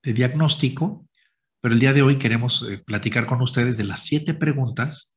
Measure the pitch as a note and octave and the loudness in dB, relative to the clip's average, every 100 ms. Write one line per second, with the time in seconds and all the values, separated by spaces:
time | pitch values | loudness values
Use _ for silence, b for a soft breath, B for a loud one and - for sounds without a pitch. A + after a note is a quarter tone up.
0 | C3+ A2+ B2+ D3+ D#3 - C3 - E3+ - | -2 0 0 2 0 2 -2 -2 -6 -6
1 | _ _ _ _ _ _ A#2+ A#2 C3+ C#3 | _ _ _ _ _ _ 2 4 6 6
2 | C#3 C#3 A#2+ A#2 A#2+ - A2+ G2 - G#2 | 6 4 2 0 0 -2 -4 -10 -6 -4
3 | G#2+ A#2 A#2 B2 B2+ - A#2+ A2+ G2+ - | -2 -2 -2 -2 0 0 0 0 -4 -4
4 | - D3 D3+ D#3 D#3 C3+ B2 - B2+ - | -2 -2 -2 -2 -2 -2 -4 -4 -6 -8
5 | - | -18